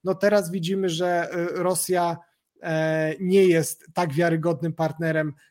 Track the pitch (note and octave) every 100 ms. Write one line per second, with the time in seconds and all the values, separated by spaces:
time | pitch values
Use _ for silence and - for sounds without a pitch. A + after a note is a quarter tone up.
0 | F3+ F#3 G3+ G#3 E3+ F#3+ E3 G3 F#3+ E3
1 | F3+ F3 E3 F3 F3 F3+ F3+ F3+ - F3+
2 | E3+ E3 - _ _ _ F3 D#3+ D#3+ D#3+
3 | D#3 D#3 F#3 F#3+ F#3 E3 C#3+ - - -
4 | F3 C#3 E3+ E3 E3 E3+ E3 D#3+ D#3+ D#3
5 | E3 D#3 D#3 C#3+ _